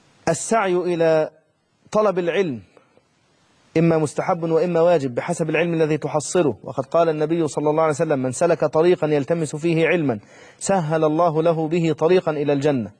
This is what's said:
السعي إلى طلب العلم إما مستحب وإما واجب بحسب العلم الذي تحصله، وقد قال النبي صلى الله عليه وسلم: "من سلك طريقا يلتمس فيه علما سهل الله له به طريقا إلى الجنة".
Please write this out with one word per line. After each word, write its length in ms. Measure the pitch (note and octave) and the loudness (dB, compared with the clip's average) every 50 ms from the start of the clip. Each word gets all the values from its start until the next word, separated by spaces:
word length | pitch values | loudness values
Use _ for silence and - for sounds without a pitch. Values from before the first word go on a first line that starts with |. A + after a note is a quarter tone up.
| _ _ _ _ - - | _ _ _ _ -4 -4
السعي 480 | E3 - - - A3 A3+ G3+ G3 F3+ | -4 -4 -2 -2 0 0 0 0 0
إلى 540 | F3+ F3 F3+ F3 E3 E3 D#3+ D#3+ D#3 D#3 - - _ _ _ _ _ _ _ _ _ _ - | -2 -2 -2 0 2 2 2 4 2 0 -2 -6 _ _ _ _ _ _ _ _ _ _ -4
طلب 280 | - G#3+ G#3+ G#3 F#3 F3+ | -2 0 2 2 0 0
العلم 420 | F3 E3+ D#3 F#3+ G3 E3+ C3 A2+ F#2 _ _ - _ _ _ _ _ _ _ _ _ _ _ _ _ _ _ _ _ _ - D#3+ | -2 -2 0 -2 -2 -2 -4 -10 -12 _ _ -20 _ _ _ _ _ _ _ _ _ _ _ _ _ _ _ _ _ _ 0 2
إما 200 | E3+ E3 E3 D#3+ | 2 4 2 2
مستحب 440 | D#3 D3 - - D3 - F#3+ E3+ D#3+ | 0 -2 -4 -4 -2 -2 -2 -2 -2
وإما 380 | E3+ D#3+ D#3+ E3 F3+ F3 E3 | -2 0 0 0 0 2 2
واجب 340 | E3 F3 F3 D#3+ C3+ C3+ A#2+ | 4 4 4 2 0 -2 -6
بحسب 360 | A#2+ - - F3 - E3+ D#3 | -6 -6 -4 -4 -4 -4 -2
العلم 240 | D#3 D3+ F3 F3 E3+ | -2 -2 0 0 0
الذي 240 | D#3+ D#3+ D3+ D#3 C#3+ | 0 0 0 0 -2
تحصله، 580 | - D3 C#3+ D#3 C3+ - - F#3 E3+ C#3+ A2 - - | -4 -4 -4 -4 -4 -2 0 0 0 0 0 -4 -8
وقد 240 | - - - C3 | -12 -8 -8 -6
قال 220 | - - E3 E3+ E3 | -2 0 0 2 2
النبي 400 | D#3 D3+ D#3 D3+ E3+ E3+ E3 D3 | 0 -2 -2 -2 -2 -2 -2 -2
صلى 220 | - D#3+ D3 D3+ | -4 -2 -2 0
الله 120 | D3+ D#3 D#3+ | 0 2 2
عليه 100 | D#3+ D3+ | 0 0
وسلم: 300 | - E3+ D#3+ D3+ C3 B2+ | 0 0 0 0 -2 -2
"من 100 | B2+ B2 | -4 -2
سلك 320 | - E3+ E3+ E3 D3 E3 | 0 0 0 0 0 0
طريقا 420 | D3 - D#3+ E3 F3+ F3+ - - | -2 0 2 4 4 2 2 2
يلتمس 500 | D3+ D3+ D3 C3+ - E3+ E3+ E3 C#3 - | 0 0 0 0 0 -2 -2 -2 -6 -6
فيه 300 | D3+ D3 E3+ E3 D#3+ E3 | -4 -2 0 0 2 2
علما 320 | D3 E3+ F3 D#3 C3+ A#2+ G#2+ - - - - - - - - | 2 2 2 0 0 -2 -4 -6 -16 -20 -20 -20 -20 -20 -10
سهل 460 | - - G3 F#3+ E3 D3 D#3+ D#3+ D#3 | -2 0 0 0 0 0 0 2 2
الله 380 | D#3 D3+ D#3+ F3 F3 D3+ D#3 D#3+ | 2 2 2 2 2 2 2 2
له 260 | E3+ E3 D#3 D#3+ D3+ | 2 2 0 0 -2
به 240 | E3 F3 E3 E3 D3+ - | 0 0 0 0 0 0
طريقا 340 | D#3 E3 F3+ F#3 F3+ E3 D3+ | 2 2 2 2 2 0 -2
إلى 200 | D3 D3 C#3+ C#3+ | -2 0 0 0
الجنة". 380 | C#3 C3 D3+ C#3+ C3 A2 G2 - _ | 0 2 0 0 0 -2 -6 -10 _